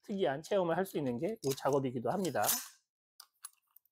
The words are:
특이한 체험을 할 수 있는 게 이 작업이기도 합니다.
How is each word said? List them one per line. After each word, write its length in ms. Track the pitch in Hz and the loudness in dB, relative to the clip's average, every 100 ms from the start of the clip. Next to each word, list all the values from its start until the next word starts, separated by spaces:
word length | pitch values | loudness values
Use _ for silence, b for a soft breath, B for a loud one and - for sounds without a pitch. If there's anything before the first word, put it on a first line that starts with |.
특이한 400 | - 196 165 139 | -8 0 0 0
체험을 340 | - 208 170 165 | 0 2 4 2
할 100 | 190 | 0
수 120 | 180 | -2
있는 200 | 135 120 | -2 0
게 180 | 170 226 | -2 -2
이 80 | 135 | -4
작업이기도 600 | - 139 139 135 120 120 | -2 2 2 2 0 0
합니다. 320 | 185 175 120 107 - - - _ _ _ - - _ - _ _ _ _ | 0 0 0 0 0 -4 -16 _ _ _ -20 -20 _ -20 _ _ _ _